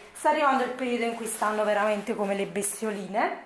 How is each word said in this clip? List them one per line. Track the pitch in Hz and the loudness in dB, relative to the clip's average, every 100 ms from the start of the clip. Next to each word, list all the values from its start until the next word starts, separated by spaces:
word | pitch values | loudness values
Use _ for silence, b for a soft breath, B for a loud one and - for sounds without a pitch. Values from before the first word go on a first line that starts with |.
| B | B
sta | - 302 | -2 2
arrivando | 302 285 254 | 4 4 4
il | 247 | 0
periodo | - 254 240 | -2 -2 0
in | 233 226 | -2 -2
cui | 220 | -4
stanno | - 214 214 | -2 0 2
veramente | 208 202 214 208 202 208 | 2 4 2 0 -2 -2
come | 196 | 0
le | 196 196 | 0 -2
bestioline. | 202 202 - 220 202 185 208 339 349 | -2 -2 -2 -4 -4 -4 0 0 -2